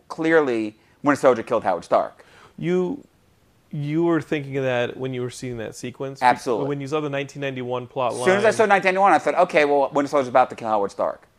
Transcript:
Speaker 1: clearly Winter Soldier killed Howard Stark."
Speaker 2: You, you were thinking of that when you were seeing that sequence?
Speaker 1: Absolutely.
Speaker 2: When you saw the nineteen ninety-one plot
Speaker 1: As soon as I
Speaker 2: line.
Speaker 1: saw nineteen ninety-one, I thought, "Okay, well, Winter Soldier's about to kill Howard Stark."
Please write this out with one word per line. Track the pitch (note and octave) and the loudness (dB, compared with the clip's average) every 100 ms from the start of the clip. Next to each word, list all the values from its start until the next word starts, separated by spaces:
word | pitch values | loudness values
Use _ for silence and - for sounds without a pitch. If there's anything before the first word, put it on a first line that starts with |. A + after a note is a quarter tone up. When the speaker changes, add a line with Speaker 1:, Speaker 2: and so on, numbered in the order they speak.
| - | -14
Speaker 1:
clearly | - D#3+ E3 C#3+ A2+ G#2+ - _ _ | -4 2 2 2 0 -4 -8 _ _
Winter | C#3+ C#3 | 0 4
Soldier | C#3 A2+ | 4 4
killed | G#2+ A2+ G2+ | 2 -2 0
Howard | F2 | -2
Stark." | - G#2+ A1+ - - - - - | 0 0 0 -8 -20 -20 -20 -8
Speaker 2:
You, | D#3+ F3+ F3+ - - _ _ _ _ _ _ | -2 0 -2 -6 -12 _ _ _ _ _ _
you | D3+ C#3+ D#3 | -8 -4 0
were | E3+ E3 | 0 0
thinking | - D#3 C#3 C3+ | -2 -6 -6 -4
of | |
that | C3 B2 A#2+ - | -2 -2 -2 -6
when | C3 | -8
you | B2+ | -6
were | B2 | -8
seeing | - C3 A#2+ | -8 -10 -10
that | G#2+ - | -10 -10
sequence? | B2 - C3+ C#3 | -12 -10 -12 0
Speaker 1:
Absolutely. | B2+ B2 C3+ A2 C#3 | 2 2 0 -2 -2
Speaker 2:
When | C#3+ | -6
you | C3+ | -6
saw | D#3 | -4
the | D3+ | -4
nineteen | C#3 C#3 C#3+ | -6 -8 -8
ninety-one | C#3 C3 B2 B2 B2 | -8 -6 -6 -8 -8
plot | C#3 B2 | -4 -4
Speaker 1:
As | A#2 | 0
soon | D3+ G3 | 2 2
as | |
I | A3 | 4
Speaker 2:
line. | |
Speaker 1:
saw | - G#3+ | 4 4
nineteen | G3 F#3 | 4 2
ninety-one, | F#3 G3 | 2 4
I | D3+ | 4
thought, | - C#3+ | 2 2
"Okay, | F#3 E3 D3 | 2 4 4
well, | C#3+ C3+ | 4 2
Winter | C#3+ C#3+ | 0 0
Soldier's | D3 B2+ | 0 2
about | B2+ B2 | 2 2
to | G#2+ | -2
kill | A#2 | -2
Howard | G#2+ G2 | 0 0
Stark." | - F2 - _ | -2 -4 -4 _